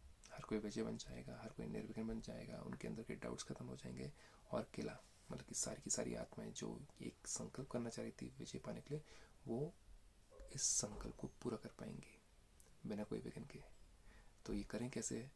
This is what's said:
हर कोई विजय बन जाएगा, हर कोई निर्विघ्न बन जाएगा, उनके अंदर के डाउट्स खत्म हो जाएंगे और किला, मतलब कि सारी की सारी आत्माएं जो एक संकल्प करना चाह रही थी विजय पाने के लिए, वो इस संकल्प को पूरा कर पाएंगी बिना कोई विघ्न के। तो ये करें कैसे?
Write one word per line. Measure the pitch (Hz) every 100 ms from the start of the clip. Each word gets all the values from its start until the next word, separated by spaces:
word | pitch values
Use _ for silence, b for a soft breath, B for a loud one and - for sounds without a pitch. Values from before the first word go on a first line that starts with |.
| - - -
हर | -
कोई | - 110
विजय | 107 110
बन | 110 113
जाएगा, | - 123 123 120
हर | 113
कोई | - 113
निर्विघ्न | 110 110 113 113
बन | 113
जाएगा, | 113 117 113 117
उनके | - - -
अंदर | 110
के | 113 -
डाउट्स | - -
खत्म | - - 123
हो | 127
जाएंगे | 127 127 135 B B B -
और | 117 113 -
किला, | - - - - -
मतलब | - -
कि | -
सारी | - -
की | -
सारी | - 117 113
आत्माएं | 113 - 110
जो | - - - 143 -
एक | 123 - -
संकल्प | - 117 - 139
करना | 117 117
चाह | 113
रही | 113
थी | - 123 131
विजय | 117 -
पाने | - 117
के | -
लिए, | 151 B B B - -
वो | 117 160 - - - - - - - -
इस | 143
संकल्प | - - 208 - - -
को | -
पूरा | - - -
कर | -
पाएंगी | - - - - - - - - - - - -
बिना | 104
कोई | 107 110
विघ्न | - - -
के। | 135 - - - - B B B B -
तो |
ये | 104
करें | 98 113 123
कैसे? | 127 - 117 135